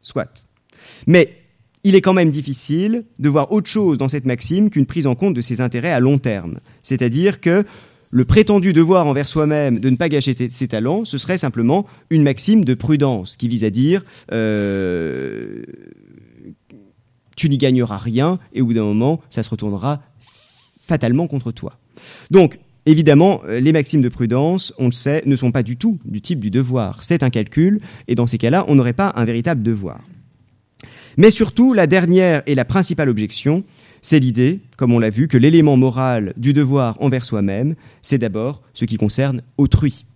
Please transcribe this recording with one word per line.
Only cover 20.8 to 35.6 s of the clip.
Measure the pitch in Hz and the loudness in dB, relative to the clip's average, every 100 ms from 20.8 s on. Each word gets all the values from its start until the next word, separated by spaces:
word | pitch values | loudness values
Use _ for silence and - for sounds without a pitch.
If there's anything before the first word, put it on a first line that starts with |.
| - | -4
fatalement | 156 117 131 170 | -2 0 0 -2
contre | 143 120 | -6 -8
toi. | 113 - _ _ - - - - | -10 -14 _ _ -20 -20 -20 0
Donc, | 180 170 - _ _ | 4 4 0 _ _
évidemment, | - 156 156 143 180 185 78 | 2 4 6 6 6 2 -4
euh, | 113 | -2
les | 131 | 2
maximes | 160 143 151 | 2 0 0
de | 120 | 0
prudence, | - 117 123 151 185 - - | -2 -2 0 0 -2 -4 -4
on | 127 | -2
le | |
sait, | 120 - 151 | -2 -2 -2
ne | 139 135 | 0 0
sont | 123 | 0
pas | 131 | -2
du | 110 123 | -4 -4
tout | 226 202 | -2 -4
du | 110 104 | -6 -12
type | - 165 | -6 -6
du | 156 | -2
devoir. | 180 127 127 101 95 | -2 -2 -2 -4 -6
C'est | - 165 | -2 0
un | 131 | 0
calcul | 120 104 - 175 208 - - - | -2 -4 0 0 0 -6 -20 -6
et | |
dans | 120 120 | -2 0
ces | 117 | 0
cas-là, | 117 160 - | 0 0 2
on | |
n'aurait | 143 123 | 2 2
pas | 120 196 - | 0 -4 -2
un | |
véritable | 117 117 117 156 | -4 -2 -2 -2
devoir. | 110 110 95 - - - _ _ _ _ _ _ - - - - | -2 -4 -6 -14 -20 -20 _ _ _ _ _ _ -20 -20 -12 4
Mais | 202 | 6
surtout, | 214 214 - 254 | 6 0 2 2
la | 233 165 | 4 4
dernière | 185 175 180 185 156 - | 2 4 4 4 2 0
et | |
la | 139 - | -2 0
principale | 196 185 160 147 | 0 0 0 -2
objection, | 110 107 - 139 160 196 _ _ _ | -2 -4 -4 -2 -2 -4 _ _ _
c'est | - 156 | 0 2
l'idée, | 127 117 127 190 - - | 2 2 0 0 -10 -4
comme | 127 | 0
on | 120 | 2
l'a | 113 | 2
vu, | 107 151 | 0 0
que | 127 | 4
l'élément | 131 165 | 4 6